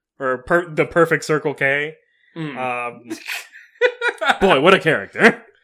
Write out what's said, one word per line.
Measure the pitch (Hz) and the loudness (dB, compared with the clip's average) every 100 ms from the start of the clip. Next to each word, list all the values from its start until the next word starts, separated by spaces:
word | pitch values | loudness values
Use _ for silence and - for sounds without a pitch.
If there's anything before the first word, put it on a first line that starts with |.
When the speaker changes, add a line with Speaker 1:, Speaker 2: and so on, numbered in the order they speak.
| _ _ | _ _
Speaker 1:
or | 135 127 | -4 -4
per-, | - 175 175 | 0 0 0
the | 156 180 | -4 -2
Perfect | 175 165 151 | 2 2 2
Circle | - 156 147 | -2 -2 -2
K. | 135 139 139 151 156 _ _ _ 165 | -2 -2 0 -4 -12 _ _ _ -14
Speaker 2:
Mm. | 156 127 | -12 -8
Speaker 1:
Um, | 127 123 120 120 120 110 - - - - - _ 494 - 466 - 285 - | -6 -6 -8 -12 -16 -14 -12 -12 -14 -20 -20 _ -2 -2 -6 -4 -2 2
Speaker 2:
<laughs> | |
Speaker 1:
boy, | 196 147 | 4 4
what | 160 | 6
a | 185 | 4
character. | 160 123 95 104 208 233 - _ | 2 -2 -4 2 2 2 -12 _